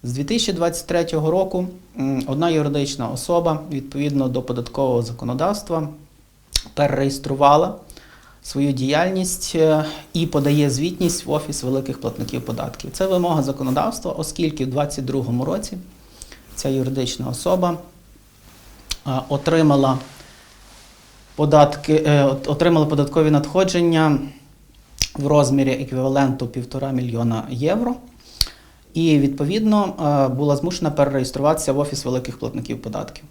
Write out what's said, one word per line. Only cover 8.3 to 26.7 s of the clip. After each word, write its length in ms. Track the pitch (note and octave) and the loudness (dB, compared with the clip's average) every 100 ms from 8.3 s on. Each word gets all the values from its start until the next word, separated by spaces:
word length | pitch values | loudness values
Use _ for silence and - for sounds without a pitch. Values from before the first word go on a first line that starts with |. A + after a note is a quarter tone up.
| - | -20
свою 280 | - C#3 C#3+ | -8 -2 0
діяльність, 800 | C3 C3 D3 F3+ F#3+ F#3 - - E3+ | 0 0 2 2 0 -2 -4 -4 2
е, 300 | D#3+ D3+ D#3 - - | 4 4 0 -6 -8
і 120 | E3+ E3 | -4 0
подає 440 | - D3 D3 C#3+ | 0 2 4 2
звітність 560 | B2 D#3+ F3+ F3 E3+ - | 2 -2 0 -2 -2 -2
в 60 | |
Офіс 320 | D3+ D3+ C#3+ | -4 -2 -6
великих 380 | B2+ C3+ C3+ A#2 | -2 -2 -4 -6
платників 440 | A#2 A2 A2+ B2+ B2 | -6 -6 -6 -6 -6
податків. 460 | A#2+ - - C3+ | -6 -8 -10 -12
Це 140 | - F#3+ | -4 0
вимога 360 | F#3 F3 D#3 | 2 2 0
законодавства, 680 | C3+ C#3 C3 C3 A3 A#3 F3+ | 0 -2 -2 0 -2 -4 -8
оскільки 540 | D#3+ D#3 - E3 D3+ C3 | -6 -8 -2 -4 -2 -4
в 40 | |
двадцять 360 | B2+ D3 - C3 | -2 -2 -4 -4
другому 400 | C3+ A2+ A#2+ C#3 | -4 -2 -2 -2
році 320 | F#3 G#3+ F3+ - - - - - - - - | -4 -6 -12 -14 -20 -20 -20 -20 -20 -18 -8
ця 140 | C#3 | -2
юридична 580 | C3+ C3 C3+ B2 - C3 | -2 -2 -2 -4 -6 -6
особа, 500 | B2 F3+ F#3 F3+ E3+ - - - - _ _ - - - - - - - | -4 0 2 2 -2 -10 -20 -20 -20 _ _ -20 -20 -20 -20 -12 -10 -4
е, 120 | C3 B2+ | -4 -2
отримала 680 | C#3+ D3+ E3 D#3 C#3+ C3+ C3 - - - - - - - - - - - - - - | -2 2 4 4 4 4 0 -4 -18 -20 -20 -20 -20 -20 -20 -20 -20 -20 -20 -20 -2
податки, 680 | D3+ D3 D3 - - D#3 D3+ | 4 8 6 4 2 2 4
е, 160 | D3 | 4
от-, 240 | C#3 C3 - | 4 2 -2
отримала 380 | D3+ E3+ E3 D3+ | 2 4 4 4
податкові 460 | D3 C#3+ D3+ D3+ | 2 2 2 4
надходження 880 | D3 D3+ F#3 F#3 F3+ E3+ E3 D#3 C#3 - - - - - - _ - - - | 4 2 0 2 2 4 4 4 2 -2 -12 -20 -20 -20 -20 _ -4 -4 -2
в 120 | C#3+ | 2
розмірі 440 | D3 C3 C#3 C3+ | 4 4 4 2
еквіваленту 760 | C3 C3+ B2+ C3 C#3 C#3 C3+ A#2+ | 0 -4 -2 0 2 2 0 -4
півтора 440 | - A#2+ | -6 -8